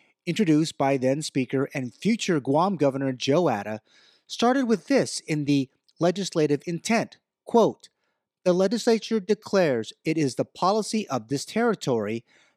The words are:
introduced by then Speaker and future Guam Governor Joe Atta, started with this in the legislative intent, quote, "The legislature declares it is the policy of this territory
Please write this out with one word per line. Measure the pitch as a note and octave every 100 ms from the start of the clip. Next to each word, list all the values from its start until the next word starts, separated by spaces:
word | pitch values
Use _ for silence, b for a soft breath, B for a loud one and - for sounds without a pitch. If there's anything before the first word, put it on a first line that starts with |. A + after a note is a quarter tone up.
| b b -
introduced | E3+ F3 D3+ D#3+ -
by | C#3 C#3
then | B2+ C#3+
Speaker | D3+ C#3 B2+ C3 C#3
and | D3 B2
future | - F#3+ A3+ - D#3+
Guam | B2 D3 F#3+ E3
Governor | C#3+ C3+ C3+
Joe | B2+ - D#3 D#3+
Atta, | G#2 G#2 G#2+ b b b b b
started | - A#3 C4+ A#3
with | G#3+ -
this | C4 C3 -
in | - D3+ C#3+
the | C#3+ C3 _ _ -
legislative | E3+ F#3+ F3+ E3 D3+ C#3+ -
intent, | E3+ - A3+ B2 - _ _ -
quote, | A#3 E3+ - - _ _ _ _ _
"The | F#3
legislature | F3+ F#3+ A3 A#3+ A3+ - A3
declares | F3+ G#3 - G3 D#3+ A#2+ A2 -
it | D#3+ D#3+
is | C#3 -
the |
policy | B2 - F#3 G#3+ G3+ G#3+ G3
of | B2+ A2
this | C#3 -
territory | G#3+ A#3+ F#3+ C#3+ A#2 G#2 A#2 - b b